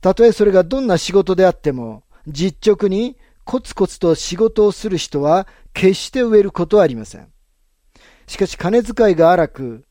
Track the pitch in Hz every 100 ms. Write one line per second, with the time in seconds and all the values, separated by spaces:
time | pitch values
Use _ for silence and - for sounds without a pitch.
0 | 185 190 233 220 208 190 175 262 254 170
1 | - 190 190 185 185 - 151 127 117 110
2 | _ _ - 143 185 - 220 202 202 190
3 | 240 - _ _ - 254 - - 185 -
4 | 175 160 - 175 220 220 208 - 214 180
5 | - 147 143 175 190 _ - - 190 190
6 | - 262 240 214 202 165 175 208 165 117
7 | 107 - - _ _ _ _ _ _ _
8 | _ _ _ - 190 - 170 226 226 -
9 | 220 165 165 180 156 - 127 110 _